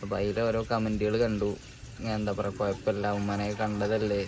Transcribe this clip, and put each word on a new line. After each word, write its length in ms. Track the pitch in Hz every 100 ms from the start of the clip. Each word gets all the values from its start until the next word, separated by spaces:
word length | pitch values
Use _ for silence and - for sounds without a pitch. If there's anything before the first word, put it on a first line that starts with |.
അപ്പോൾ 120 | 101 101
അതിലെ 220 | 104 101 117
ഓരോ 120 | 113 110
കമൻറ്റുകൾ 460 | 117 110 107 107 113 117
കണ്ടു. 260 | 104 104 98 - - - - 113
ഞാൻ 100 | 107
എന്താ 120 | 107 101
പറയുക, 180 | 101 95
കുഴപ്പമില്ല, 440 | 104 98 - 104 104 101
ഉമ്മാനെ 320 | 101 101 104 104 107
കണ്ടതല്ലേ 560 | 104 104 110 107 101